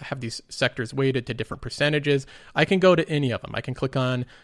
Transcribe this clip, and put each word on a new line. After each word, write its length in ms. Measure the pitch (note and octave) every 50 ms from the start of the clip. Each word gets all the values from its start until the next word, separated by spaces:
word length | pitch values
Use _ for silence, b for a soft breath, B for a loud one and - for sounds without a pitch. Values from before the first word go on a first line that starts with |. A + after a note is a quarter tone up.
I 20 | -
have 160 | - C#3 C3+
these 220 | B2 A2+ - - - _
sectors 440 | - - C3+ B2 - - A#2 G#2+ -
weighted 320 | C3+ C3+ C3+ B2+ B2+ A#2+ -
to 60 | A#2
different 280 | A#2 A2 - - -
percentages. 680 | - B2 - - D#3 D3 D3+ D3+ C#3+ D3 C#3+ C#3 C3+ B B B B B B
I 100 | C#3+ D#3+
can 140 | - G3 F#3
go 140 | F#3+ F#3 F3
to 140 | E3 D#3+ -
any 240 | D#3 D3 C#3+ B2+
of 100 | A2 F#2+
them. 100 | - - -
I 80 | A#2
can 120 | - - B2
click 220 | - C3+ C3 -
on 300 | C#3 B2+ B2+ B2+ B2 A#2+ B B B